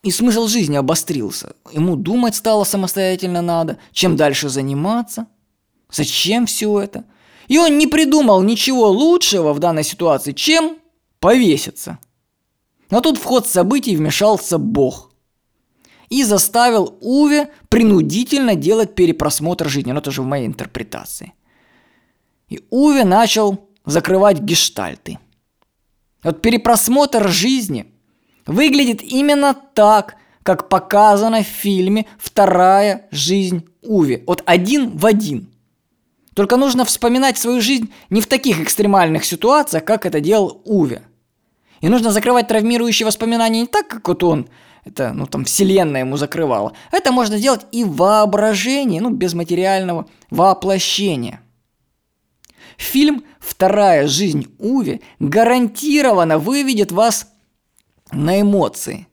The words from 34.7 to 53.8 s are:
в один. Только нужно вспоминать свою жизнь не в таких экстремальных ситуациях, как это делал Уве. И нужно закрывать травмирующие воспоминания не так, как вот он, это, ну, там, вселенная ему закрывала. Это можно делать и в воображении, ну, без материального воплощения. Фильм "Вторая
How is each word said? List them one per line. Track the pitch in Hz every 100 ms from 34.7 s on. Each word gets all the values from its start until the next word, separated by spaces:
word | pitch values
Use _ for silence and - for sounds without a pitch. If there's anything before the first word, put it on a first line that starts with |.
| 285 240 160
в | 208
один. | 214 208 127 95 _ _ _ _ _ _ _ _
Только | - 202 247
нужно | 277 247 247
вспоминать | - 240 254 269 -
свою | 233 247
жизнь | 220 269 220 - _
не | 208
в | 214
таких | 262 269 165
экстремальных | 151 - 208 196 170 156 -
ситуациях, | 170 214 294 285 160
как | 156 214 185
это | 156
делал | 147 214 185 -
Уве. | - 208 147 117 - _ _ _ _ _ _ _
И | 156
нужно | 247 226
закрывать | 208 240 247 226
травмирующие | 220 220 240 240 208 220
воспоминания | 208 226 233 226 226
не | 240
так, | 415 -
как | 233 -
вот | 175
он, | 175 151 - _ _ _ -
это, | - 123
ну, | - 139
там, | 143 135
вселенная | - 196 190 165 139
ему | 131 139
закрывала. | 147 165 156 110 104 - -
Это | 381 330
можно | 254 220 214
делать | 262 226 -
и | 233
в | 220 143
воображении, | 185 214 214 202 214 202 220 277 269 165
ну, | 233
без | - 180
материального | 170 170 175 190 190 185 170 160 _ _
воплощения. | - 185 190 185 190 - 196 202 143 117 - _ _ _ _ _ _ _ _ _ _ _ _ - _
Фильм | - 269 294 277 - _
"Вторая | - - 190 208